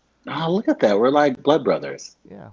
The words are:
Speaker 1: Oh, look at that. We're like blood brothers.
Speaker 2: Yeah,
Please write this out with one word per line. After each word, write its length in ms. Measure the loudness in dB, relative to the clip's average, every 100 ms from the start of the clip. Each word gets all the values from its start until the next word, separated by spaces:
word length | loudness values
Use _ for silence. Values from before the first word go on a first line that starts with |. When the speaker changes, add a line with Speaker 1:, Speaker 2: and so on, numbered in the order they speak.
| _ _ -10
Speaker 1:
Oh, 240 | -6 -2
look 160 | -2 -2
at 120 | 0
that. 180 | 2 2
We're 120 | 2
like 320 | 2 2 0
blood 200 | 0 2
brothers. 520 | 2 -2 -4 -12 -16 _ -20
Speaker 2:
Yeah, 200 | -20 -20